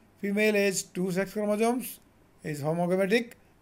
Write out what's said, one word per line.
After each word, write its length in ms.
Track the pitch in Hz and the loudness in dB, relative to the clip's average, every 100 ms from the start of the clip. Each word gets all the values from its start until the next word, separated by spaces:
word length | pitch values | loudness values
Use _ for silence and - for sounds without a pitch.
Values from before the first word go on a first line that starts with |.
| _ - | _ -8
female 340 | 202 202 214 | -4 2 2
has 280 | 208 202 185 | 4 2 0
two 280 | - 175 190 | -6 -4 -2
sex 220 | 180 190 | -2 -2
chromosomes, 680 | 214 208 208 226 247 - - _ _ _ _ | -2 -2 0 0 0 -6 -14 _ _ _ _
is 200 | 165 147 | -8 -4
homogametic 720 | 147 170 175 185 196 233 233 - _ _ | -2 0 2 2 2 2 0 -12 _ _